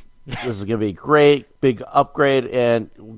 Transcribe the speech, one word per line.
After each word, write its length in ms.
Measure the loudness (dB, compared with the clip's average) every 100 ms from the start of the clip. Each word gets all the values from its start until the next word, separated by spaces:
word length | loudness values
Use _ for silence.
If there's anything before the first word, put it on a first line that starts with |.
| -20 _ -14
This 160 | -10 -8
is 200 | -8 -6
gonna 140 | -4
be 120 | -4
great, 680 | -6 0 4 4 4 -4 -2
big 220 | -2 -2 -2
upgrade, 600 | -2 0 0 0 0 -2
and 420 | -2 0 0 -4 -16 -20